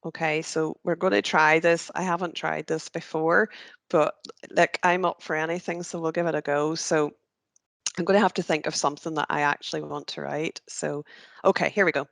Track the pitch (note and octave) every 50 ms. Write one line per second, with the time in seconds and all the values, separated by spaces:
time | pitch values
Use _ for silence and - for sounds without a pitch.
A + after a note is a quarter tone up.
0 | _ E3 D#3+ - E3 D#3+ D3+ D#3 D#3+ - - E3 D#3+ D#3 - _ _ F#3 E3+ E3
1 | E3+ F#3+ G3 G3+ G3+ - - E3+ D#3 D#3 D#3 E3 E3 E3+ E3+ E3+ - - - -
2 | F3 F#3+ E3+ E3+ F#3 E3+ - - - D#3 D#3 D#3 D#3 - D#3+ D#3+ - - _ E3
3 | D#3+ - - D#3+ D#3 D#3+ E3+ F#3+ G#3+ G#3+ - - - - - _ _ _ - E3
4 | D3+ C#3+ - _ _ - - _ - - - - F3 - - - - F3+ F3 F3+
5 | F#3 E3+ - _ - - E3+ D#3 D#3 D#3+ E3+ F3+ - - E3+ F3 F3 - - F3
6 | E3 D#3+ D#3+ E3+ F3 E3+ D#3 D3+ D3+ - C#3+ D3 D3 D#3 D#3+ D#3+ - - F3 D#3
7 | D3+ D3 - _ _ _ _ _ _ _ _ _ _ _ _ _ _ - - -
8 | F3+ E3+ G3 G3+ A3 F#3 - - F3 - E3+ D3+ D3+ - D#3 - - D3 C#3+ D3+
9 | - E3+ D#3+ D3+ D3+ - - D3+ D3 C#3+ C#3+ - - - - D#3 D3+ D3+ D3 D3
10 | C#3+ - - - C#3+ C#3 C#3+ D3 D#3 E3 - - _ - - - - D3+ D3 D3
11 | D3+ _ - - - - - - - F#3 F#3+ - F3 - - G#3 G3 F3 - C#3+
12 | C3+ _